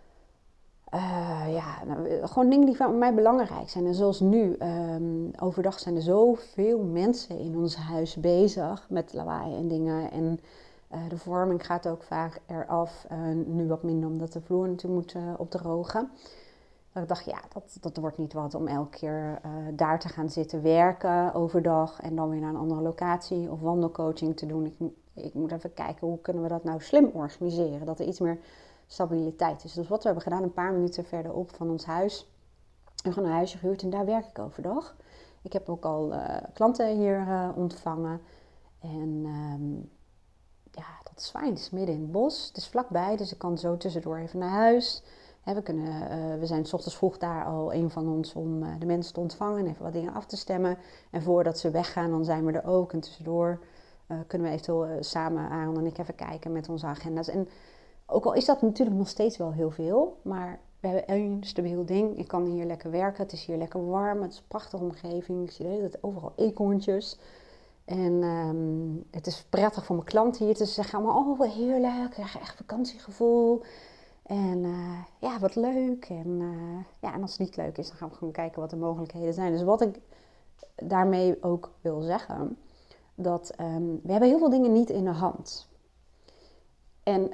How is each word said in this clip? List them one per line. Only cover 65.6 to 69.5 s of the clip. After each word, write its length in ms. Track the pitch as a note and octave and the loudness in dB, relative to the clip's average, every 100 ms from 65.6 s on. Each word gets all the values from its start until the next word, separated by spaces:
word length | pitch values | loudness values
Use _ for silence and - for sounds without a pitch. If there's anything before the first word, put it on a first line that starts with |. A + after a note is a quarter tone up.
de 60 | E3+ | -4
hele 180 | G#3 F#3+ | -2 -4
tijd 140 | - | -4
overal 280 | G3+ F#3+ D#3 - | -6 -6 -6 2
eekhoorntjes. 840 | A3 G#3+ G3+ G3+ G3+ G3 - - - - - - - _ | 2 4 2 2 2 0 -2 -12 -20 -20 -20 -20 -20 _
En, 380 | - F#3 F3 F3 | -6 0 2 4
ehm, 920 | F3 E3+ D#3+ E3 D#3+ D#3+ D#3+ D#3 - E3 | 2 0 -2 -2 -2 -2 -4 -6 -8 -8
het 100 | E3 | -6
is 180 | - - | -8 -2